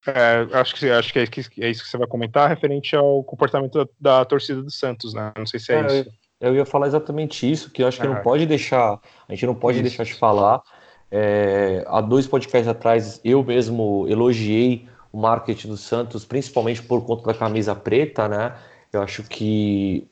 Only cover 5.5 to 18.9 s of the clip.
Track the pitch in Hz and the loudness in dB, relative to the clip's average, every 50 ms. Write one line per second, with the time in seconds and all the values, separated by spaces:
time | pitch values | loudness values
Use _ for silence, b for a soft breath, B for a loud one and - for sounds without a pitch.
5.5 | - 120 110 - 123 117 - 143 139 139 131 123 - _ _ _ _ _ 120 123 | -10 -10 -4 0 0 0 2 2 0 0 -2 -4 -12 _ _ _ _ _ 0 2
6.5 | 131 139 139 139 - 143 139 143 139 151 151 - 147 151 156 147 - - - 127 | 2 2 0 2 0 0 2 2 0 0 -2 -2 -6 -6 -6 -6 -6 -2 0 0
7.5 | 156 151 - - _ - 127 127 123 - - 139 135 113 101 117 127 147 165 160 | 0 -2 -4 -10 _ 0 0 0 0 0 -4 -4 -2 -2 0 0 2 2 2 2
8.5 | 156 135 - - 135 127 120 107 104 101 b b b b b b - - - 123 | 0 0 0 0 2 2 2 2 0 -4 b b b b b b -6 -4 -2 -2
9.5 | 120 123 - 120 123 120 117 123 120 - 117 107 - - - 110 104 104 98 104 | -2 0 0 0 0 2 0 -2 -2 -4 -8 -8 -4 0 2 4 4 4 4 4
10.5 | 117 135 b b b b b b b b b _ 101 104 107 104 101 104 104 98 | 4 2 b b b b b b b b b _ -2 0 0 2 2 2 2 2
11.5 | 98 101 101 95 95 92 - - - 110 110 107 120 139 131 135 - 135 127 - | 2 2 2 0 0 -2 -4 -2 -2 0 2 2 2 2 2 2 0 -2 -2 2
12.5 | - 123 113 117 113 117 - 117 113 117 110 104 - - - 113 127 139 131 120 | 0 0 2 2 -2 0 2 2 2 2 2 -2 -12 -6 0 2 2 2 2 2
13.5 | 120 123 117 110 117 117 110 104 101 98 95 76 107 110 120 123 123 113 110 104 | 0 0 0 0 -2 -2 0 0 0 0 0 0 2 2 4 2 2 2 0 0
14.5 | 107 110 120 127 123 117 B B B B B B - 107 110 113 113 113 - - | 2 2 2 2 0 -2 B B B B B B -6 -2 0 0 0 0 -2 -6
15.5 | 110 107 - 110 107 101 - - 120 117 120 117 120 110 107 _ 123 139 135 - | -6 -6 -6 -12 -12 -12 -6 -4 -4 -4 -4 -6 -8 -14 -12 _ -6 -6 -6 -2
16.5 | - 127 113 113 120 113 - - 123 117 120 120 117 113 - 110 110 - 117 110 | -2 -2 0 0 -4 -4 -4 -2 -2 -2 0 -2 -6 -4 -2 -4 -2 -2 -2 -2
17.5 | 107 110 104 104 98 101 - - 104 127 156 151 - - 107 104 104 104 110 123 | 0 0 -2 -2 -4 -4 -2 0 2 2 0 0 -2 -4 -2 -2 -2 -2 -4 -6
18.5 | 127 B B B B B B B | -8 B B B B B B B